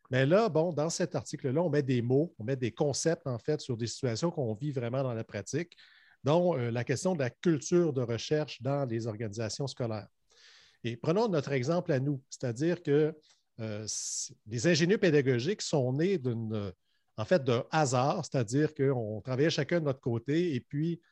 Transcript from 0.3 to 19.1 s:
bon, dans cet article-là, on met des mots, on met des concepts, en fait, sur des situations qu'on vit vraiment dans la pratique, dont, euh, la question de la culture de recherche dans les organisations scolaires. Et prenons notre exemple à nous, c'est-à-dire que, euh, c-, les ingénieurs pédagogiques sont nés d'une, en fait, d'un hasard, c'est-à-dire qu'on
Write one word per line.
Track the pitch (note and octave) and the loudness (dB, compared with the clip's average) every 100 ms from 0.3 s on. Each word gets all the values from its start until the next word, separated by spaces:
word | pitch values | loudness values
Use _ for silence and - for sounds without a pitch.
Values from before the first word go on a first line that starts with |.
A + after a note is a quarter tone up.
| F#3+ A3+ | 4 4
bon, | D3+ F3 | 2 0
dans | C#3+ D#3+ | 0 -2
cet | - F3 | -2 -2
article-là, | A2+ - D3+ C#3 C#3 | -4 -6 -6 -2 0
on | F3 | 2
met | C#3+ | 2
des | C3 B2+ | 2 0
mots, | A#2 C3+ F3 - | 2 2 0 -4
on | A2 | -6
met | C3+ | -4
des | A#2+ | -2
concepts, | - D3+ B2+ D#3+ E3 C#3 | 0 -2 0 0 -2 -4
en | A#2+ | -6
fait, | - D3+ | -4 -4
sur | - A2 | -4 -4
des | A#2 | -6
situations | - B2+ A2 E3+ | -4 -4 -2 -2
qu'on | E3 A#2+ G#2+ | -2 -4 -4
vit | D3+ | -6
vraiment | C3+ A#2 B2+ | -4 -4 -2
dans | C3 | -2
la | A2+ A#2 | -4 -6
pratique, | G#2 F#2+ C#3+ F3 - - _ _ _ | -8 -6 -6 -6 -12 -20 _ _ _
dont, | C3 E3 F3+ D3 | 2 4 4 0
euh, | A#2+ | -2
la | A#2 | -2
question | A#2+ C3 F#3 F3+ | 0 0 0 0
de | |
la | B2 | -2
culture | - F#3 D3+ - F3 E3+ | 0 2 2 2 2 4
de | C3 | 2
recherche | A#2 A#2 - D3+ D3 - | 2 -2 0 0 0 -4
dans | A#2+ C#3+ C3 | -2 -2 0
les | A2+ A2+ | -2 -4
organisations | G#2+ A2+ G2+ A2 - C#3 | -4 -6 -4 -4 -4 -6
scolaires. | - A#2+ A2 F2+ _ _ _ - - _ _ | -4 -4 -4 -8 _ _ _ -20 -20 _ _
Et | A#2 A#2+ | -8 -4
prenons | D3+ F#3 A#3 | 0 2 2
notre | E3 C3+ | 0 0
exemple | C#3 B2 F3 F3 | 0 0 0 0
à | C3+ | 0
nous, | C#3 C#3 - | 0 -4 -8
c'est-à-dire | - B2+ A2+ E3 F3 | -6 -6 -2 -2 0
que, | D3 C#3+ D#3 D#3 _ _ _ - | 2 4 2 0 _ _ _ -10
euh, | A2 G#2 G#2+ | -8 -8 -8
c-, | - - - - - - | -8 -6 -8 -8 -14 -8
les | A#2+ E3+ | 0 4
ingénieurs | D#3 E3+ A3 | 4 4 4
pédagogiques | F#3 D3 C3 B2 C3+ G#3+ | 4 4 4 2 0 -2
sont | - D3+ B2 | -2 0 2
nés | C3+ F3+ F#3 | 2 0 0
d'une, | B2 A2+ A2 A2 G2+ - _ _ _ - | -2 -4 -4 -4 -6 -10 _ _ _ -8
en | G#2+ | 2
fait, | F#3 | 2
d'un | C3+ A#2+ - | 4 0 2
hasard, | D#3+ D3 B2+ C#3 F#3 C#3+ | 0 2 2 2 0 -2
c'est-à-dire | C#3+ G#2+ C3+ D3+ | -2 0 0 0
qu'on | - C#3 B2+ G#2+ | 0 0 0 -4